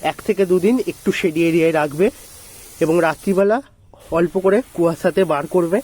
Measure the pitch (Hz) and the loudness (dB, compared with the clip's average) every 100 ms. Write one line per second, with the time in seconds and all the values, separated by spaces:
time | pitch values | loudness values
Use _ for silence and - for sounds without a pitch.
0 | 156 151 - 196 190 180 185 247 - - | -6 -6 -6 -2 0 2 2 0 -2 -4
1 | - - 185 156 165 165 160 160 151 135 | -4 -2 -2 0 0 2 2 0 -2 0
2 | 202 - - - - - - - 160 170 | -2 -2 -20 -20 -20 -20 -20 -4 0 2
3 | 165 - - 185 202 233 - _ - - | 2 -2 -2 0 2 0 -4 _ -20 -20
4 | - 165 170 190 190 202 262 - 170 165 | -6 -2 0 0 2 0 -2 -2 -2 0
5 | 185 165 180 147 151 180 170 196 | -2 0 0 0 0 0 0 -2